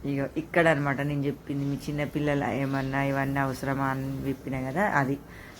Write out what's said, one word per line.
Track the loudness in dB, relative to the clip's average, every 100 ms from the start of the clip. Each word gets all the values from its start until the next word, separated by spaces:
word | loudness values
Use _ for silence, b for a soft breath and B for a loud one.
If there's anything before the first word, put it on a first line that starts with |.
ఇగో | -2 -2 -2 -4
ఇక్కడ | 0 4 6
అనమాట | 4 2 0
నేను | 0 0 0
చెప్పింది, | -2 -4 -2
మీ | -2
చిన్న | -2 -4 -2
పిల్లలు | -2 0 2 2
ఏమన్నా | 2 0 0 0 0 0
ఇవన్నీ | 2 2 2 2
అవసరమా | 0 0 -2 0
అని | 0 0 -2 -2 -4
చెప్పిన | -4 -4 -4 -2
కదా, | 0
అది. | 2 4 2 0 -6 B B